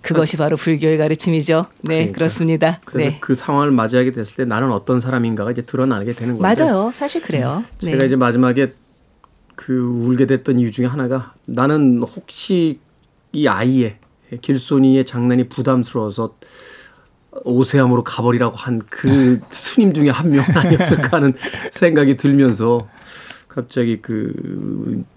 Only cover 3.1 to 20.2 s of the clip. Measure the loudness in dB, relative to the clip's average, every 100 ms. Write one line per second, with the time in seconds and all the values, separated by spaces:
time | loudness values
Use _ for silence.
3.1 | -4 -2 -2 0 0 2 2 2 2 0
4.1 | -2 -8 -6 -4 0 0 -2 0 -2 0
5.1 | -2 -2 -2 -4 -4 -6 -2 0 -2 -4
6.1 | -6 -6 -2 0 2 2 0 -2 -4 -6
7.1 | -6 -4 -4 -2 -4 -8 -10 -4 0 2
8.1 | 2 2 2 2 2 -2 -4 _ _ _
9.1 | _ _ _ _ -18 -6 -2 -2 -2 0
10.1 | 2 2 0 0 0 0 -2 -4 -2 -4
11.1 | -4 -8 _ -10 -2 0 4 2 2 -2
12.1 | -10 -18 -14 -2 0 0 -4 _ _ _
13.1 | _ _ -2 0 2 2 2 0 -4 _
14.1 | _ _ -12 -4 -4 0 2 4 4 2
15.1 | -2 0 0 0 -4 0 0 0 -4 -6
16.1 | -6 -8 _ -20 -20 -20 -20 -20 _ _
17.1 | _ _ -12 -2 0 2 2 4 2 -2
18.1 | -2 0 2 -2 -4 -6 -6 -6 -4 2
19.1 | 4 4 2 -2 -4 0 4 4 4 2
20.1 | 2